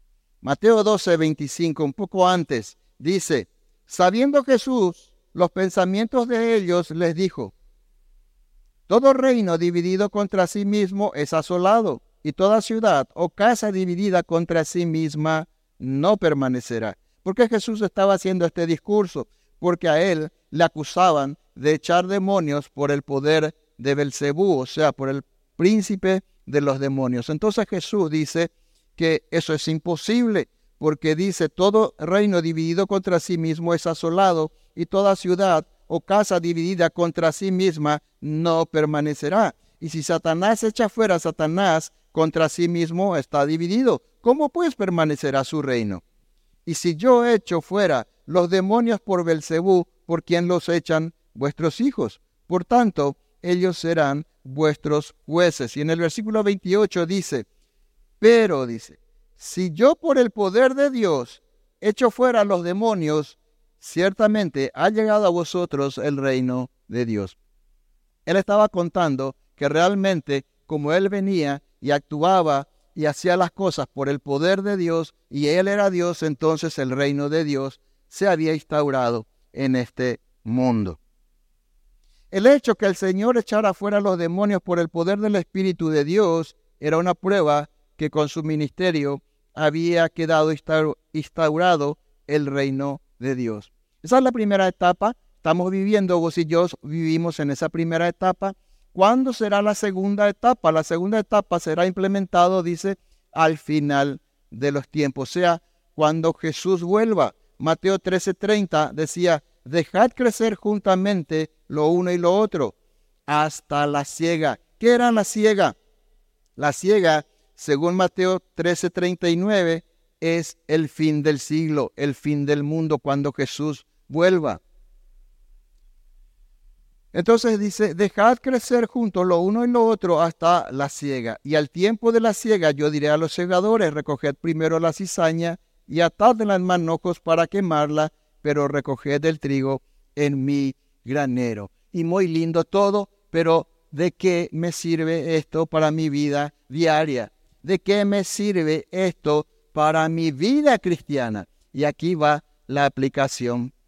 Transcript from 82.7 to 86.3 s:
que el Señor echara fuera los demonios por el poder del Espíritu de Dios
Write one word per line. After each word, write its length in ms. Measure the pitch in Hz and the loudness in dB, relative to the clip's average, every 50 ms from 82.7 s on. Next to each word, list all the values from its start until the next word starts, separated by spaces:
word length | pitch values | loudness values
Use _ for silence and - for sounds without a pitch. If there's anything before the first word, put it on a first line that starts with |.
| 208 | -2
que 140 | - - | 0 0
el 80 | 196 180 | -2 0
Señor 420 | - 196 190 185 190 208 240 247 | 0 -2 -2 -2 0 0 0 0
echara 380 | 233 202 - 220 208 220 202 185 | 0 -2 0 -2 0 0 0 -2
fuera 260 | - 196 208 208 - | -2 -4 -2 0 0
los 160 | 202 202 185 | 2 0 0
demonios 440 | 170 170 165 170 185 208 208 202 180 - | 0 -2 -2 -2 -2 0 0 0 -2 -2
por 160 | - 175 170 | -2 -2 -2
el 100 | 170 160 | -2 -2
poder 300 | - 170 170 180 202 202 | -2 -2 -2 -2 -2 -2
del 160 | 214 214 208 | -2 -2 -2
Espíritu 540 | 190 165 - - 190 190 190 175 - 170 160 | -2 -2 -4 -4 -4 -2 -2 -2 -2 -2 0
de 160 | 156 151 143 | 0 0 0
Dios 500 | 147 175 208 214 175 | 2 2 2 2 2